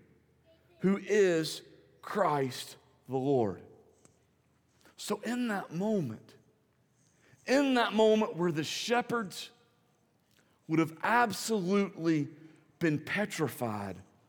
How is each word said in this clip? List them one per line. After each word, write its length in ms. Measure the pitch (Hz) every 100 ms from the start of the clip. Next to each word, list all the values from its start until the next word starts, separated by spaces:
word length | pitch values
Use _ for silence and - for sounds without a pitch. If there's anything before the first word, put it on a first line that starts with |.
| _ _ _ _ _ _ _ _
who 180 | 185 196
is 640 | 185 208 190 165 151 - - - _ _
Christ 760 | - 208 180 147 135 123 - - _ _ -
the 80 | 131
Lord." 460 | 131 135 107 87 - - _ _ _ _ _ _ _ _ _ _ - _
So 240 | - 202
in 240 | 214 247 240
that 240 | 202 -
moment, 600 | 160 208 214 135 113 - - _ _ _ _ _ _ _ _ _ _ -
in 280 | 262 277
that 180 | 254 214
moment 440 | 202 220 214 214 160
where 160 | 175
the 120 | 156
shepherds 840 | 143 - - 240 240 233 196 - - _ _ _ _ _ _ _ _ _ _ _ -
would 120 | 156
have 180 | 160 160
absolutely 1300 | 190 233 240 185 - 220 175 202 202 - 165 160 139 - - - _ _
been 200 | 170 147
petrified 1040 | 151 196 208 - 143 - 120 104 101 92 - _